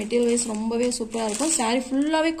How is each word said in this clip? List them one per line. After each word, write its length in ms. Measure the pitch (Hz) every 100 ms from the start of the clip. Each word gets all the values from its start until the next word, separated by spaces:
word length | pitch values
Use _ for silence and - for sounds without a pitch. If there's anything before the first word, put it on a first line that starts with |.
material 300 | 214 240 240
wise 200 | 240 233
ரொம்பவே 340 | 214 226 233 247 240
சூப்பரா 260 | 220 226 220
இருக்கும். 240 | 202 311 -
சாரி 220 | 226 254 254
ஃபுல்லாவே 460 | 269 302 311 320 320